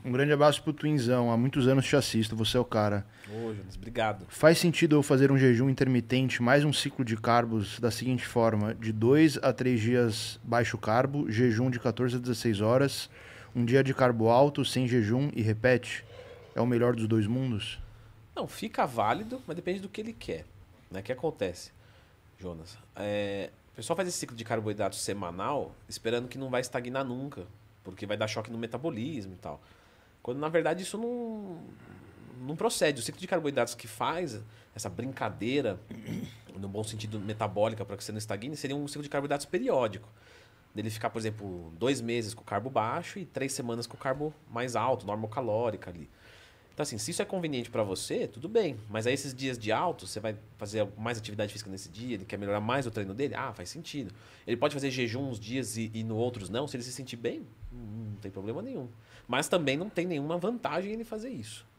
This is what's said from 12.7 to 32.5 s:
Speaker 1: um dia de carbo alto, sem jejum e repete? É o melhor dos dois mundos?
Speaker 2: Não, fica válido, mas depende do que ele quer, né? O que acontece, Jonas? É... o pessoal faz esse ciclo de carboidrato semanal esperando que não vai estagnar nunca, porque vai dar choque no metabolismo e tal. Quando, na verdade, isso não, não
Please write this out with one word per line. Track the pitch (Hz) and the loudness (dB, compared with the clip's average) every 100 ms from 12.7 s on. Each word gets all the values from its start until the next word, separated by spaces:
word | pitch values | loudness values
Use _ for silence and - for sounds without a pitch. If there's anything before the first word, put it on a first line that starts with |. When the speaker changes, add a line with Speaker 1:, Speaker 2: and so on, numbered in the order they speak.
| 123 139 - - - - - - 127 | 4 4 0 -10 -14 -20 -18 -8 -2
Speaker 1:
um | |
dia | 120 131 | 4 4
de | 135 | 4
carbo | 123 127 117 113 | 4 4 6 6
alto, | 120 143 147 131 | 8 6 4 0
sem | 127 127 | 0 2
jejum | 123 104 123 143 | 4 4 2 2
e | - | 0
repete? | 110 107 127 123 - - - - - - - | 0 4 6 4 2 -10 -12 -18 -16 -18 -10
É | - | -2
o | 120 | 2
melhor | 120 120 | 4 4
dos | 117 110 | 2 2
dois | 110 107 | 2 2
mundos? | 127 131 107 - - - - - - - - | 0 0 -2 -4 -10 -12 -16 -20 -20 -14 -8
Speaker 2:
Não, | - | -8
fica | - 226 - 170 | -6 -6 0 0
válido, | 117 104 135 220 254 - | 2 2 2 -2 -10 -8
mas | 165 | -6
depende | 180 190 | -4 -4
do | 196 | -6
que | - | -10
ele | 220 | -10
quer, | 226 - 80 - - - - - | -10 -8 -8 -8 -20 -20 -20 -12
né? | 95 | -10
O | |
que | 101 | -6
acontece, | 127 160 - 92 87 - - - - - - - - | -4 -4 -2 -4 -4 -14 -20 -20 -20 -20 -20 -20 -14
Jonas? | 92 82 85 - - - | -12 -10 -14 -20 -20 -8
É... | 104 104 101 101 92 - _ | -4 -2 -2 -4 -8 -12 _
o | - | -14
pessoal | 113 165 | -4 -2
faz | 180 | -2
esse | 170 | -4
ciclo | - 117 | -8 -10
de | |
carboidrato | 113 113 107 104 98 - | -4 -2 -2 -2 -2 -2
semanal | - 101 90 90 107 139 92 - - | -6 -4 -6 -6 -4 -2 -4 -10 -16
esperando | 110 - 117 123 | -6 -2 -2 -2
que | 131 | -8
não | 135 | -2
vai | 123 | -2
estagnar | 127 131 120 131 135 | -2 -4 -4 -4 -4
nunca, | 123 139 139 90 - - _ | -4 -6 -10 -14 -16 -20 _
porque | - 92 101 | -16 -10 -4
vai | 104 | -2
dar | 107 | 0
choque | 110 110 | -2 -6
no | 113 | -6
metabolismo | 113 120 160 107 131 151 95 | -6 -4 -4 -4 -6 -6 -8
e | 92 | -10
tal. | 85 73 - - - - _ _ | -12 -12 -16 -20 -20 -20 _ _
Quando, | - 127 | -8 -4
na | 151 | -2
verdade, | 165 160 175 | 0 0 -2
isso | 190 208 | -4 -6
não, | 233 247 233 220 202 170 - - - - - - - 123 | -6 -6 -6 -8 -10 -12 -14 -18 -18 -20 -20 -20 -20 -12
não | 127 | -8